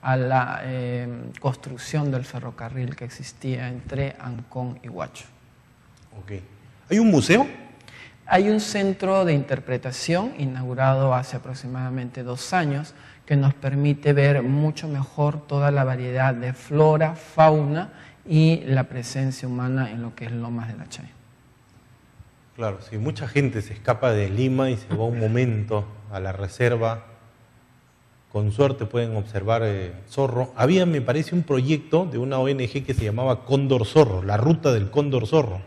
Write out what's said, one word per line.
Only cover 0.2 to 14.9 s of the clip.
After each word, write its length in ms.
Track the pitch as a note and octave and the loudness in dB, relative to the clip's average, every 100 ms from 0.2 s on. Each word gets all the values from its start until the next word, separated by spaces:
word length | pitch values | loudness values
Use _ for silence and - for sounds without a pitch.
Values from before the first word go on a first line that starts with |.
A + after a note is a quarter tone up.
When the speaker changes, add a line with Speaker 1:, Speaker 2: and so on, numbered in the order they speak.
| B2+ C3 B2 - | 2 0 0 -6
Speaker 1:
eh, 440 | C3 B2+ B2 B2 B2 A#2+ A#2+ A#2+ | -8 -6 -6 -6 -6 -10 -12 -6
construcción 720 | C#3 B2+ - B2 - D#3 D3 | -4 -4 -10 -14 -6 -4 -2
del 160 | C3 B2 | -4 -6
ferrocarril 720 | B2 B2+ - A#2 C3 B2 C#3+ | -10 -12 -12 -12 -8 -8 -8
que 100 | A#2+ | -14
existía 640 | - C3+ - C3+ B2+ B2+ | -14 -18 -10 -6 -6 -6
entre 480 | B2 - C3+ C#3 - | -10 -10 -6 -6 -6
Ancón 600 | B2 A#2 A#2+ B2+ B2 - | -12 -12 -12 -8 -8 -10
y 80 | A#2+ | -14
Huacho. 360 | F#2 C#2 - - - _ _ _ _ _ _ - G#2+ | -10 -10 -12 -20 -20 _ _ _ _ _ _ -20 -20
Speaker 2:
Ok. 220 | F#2 G2+ F2+ - - _ - | -14 -14 -14 -20 -20 _ -2
¿Hay 80 | G3+ | 4
un 140 | A3+ | 6
museo? 340 | D#3+ A#2+ F#3+ C#4 - - - - - - _ - | 6 6 6 4 -4 -20 -20 -20 -20 -20 _ 0
Speaker 1:
Hay 240 | F#3 G3+ | 2 4
un 100 | G#3+ | 2
centro 640 | G#3 G#3 G3 F#3+ F#3+ F#3+ | 0 0 0 0 0 2
de 100 | F3+ | 4
interpretación 1000 | C#3+ C#3 C3+ - B2+ C3 B2+ - E3+ G#3+ C#3+ | 2 0 -6 -4 -4 -4 -8 -2 0 0 -4
inaugurado 720 | C#3 B2+ B2+ B2+ C3 C3+ C3+ | -6 -4 -6 2 2 4 2
hace 240 | B2+ C3+ B2+ | 2 -2 -10
aproximadamente 880 | C3 B2+ A#2+ B2+ B2+ B2+ B2 B2+ | -10 -12 -10 -8 -6 -6 -8 -10
dos 300 | B2 B2 - | -10 -10 -2
años 420 | F#3 D#3 C#3 D#3 - - - - | 0 0 -2 -6 -16 -20 -20 0
que 80 | C#3+ | 2
nos 180 | C#3 | 4
permite 600 | C#3 C3+ C#3 D3 C#3+ D3 | 2 -2 0 2 2 2
ver 280 | C#3+ C#3+ C#3+ | 4 4 4
mucho 460 | B2 C#3+ D#3 D3+ | 2 2 0 -2
mejor 580 | D#3+ | -6